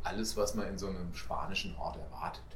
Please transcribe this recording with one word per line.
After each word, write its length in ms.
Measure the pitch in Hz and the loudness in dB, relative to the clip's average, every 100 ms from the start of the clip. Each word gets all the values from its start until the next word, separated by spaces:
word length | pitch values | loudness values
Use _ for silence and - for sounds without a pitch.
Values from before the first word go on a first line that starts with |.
alles, 340 | 117 107 107 104 | 0 0 2 4
was 200 | 104 107 | 4 4
man 100 | 98 | 0
in 120 | 95 | 0
so 100 | 95 | 0
einem 260 | 90 87 | 0 -2
spanischen 640 | - - - - 98 - - | -2 0 0 2 0 0 -2
Ort 220 | - - | -2 -2
erwartet. 440 | - - 87 - - | -6 -4 -4 -4 -8